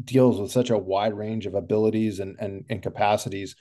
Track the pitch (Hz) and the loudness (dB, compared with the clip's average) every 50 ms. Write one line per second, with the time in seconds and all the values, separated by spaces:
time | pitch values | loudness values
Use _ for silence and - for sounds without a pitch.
0 | - - 127 131 127 123 101 98 101 95 - 127 123 123 113 101 92 95 95 101 | -4 2 4 6 6 6 6 4 0 -2 0 0 2 2 0 0 0 0 0 0
1 | 107 113 104 104 107 110 113 110 98 95 90 98 87 - 110 107 110 110 110 110 | 0 0 -2 -4 -6 -6 -6 -6 -4 -4 -4 -4 -2 0 2 2 2 2 2 2
2 | 110 107 98 95 95 95 92 - - 98 98 98 - - 113 95 - 92 - 101 | 0 0 -2 -4 -8 -10 -10 -10 -8 -8 -8 -10 -8 -8 -8 -6 -6 -6 -2 0
3 | 107 104 107 104 - 98 98 98 98 92 - _ | 2 2 2 2 0 -4 -8 -8 -8 -10 -14 _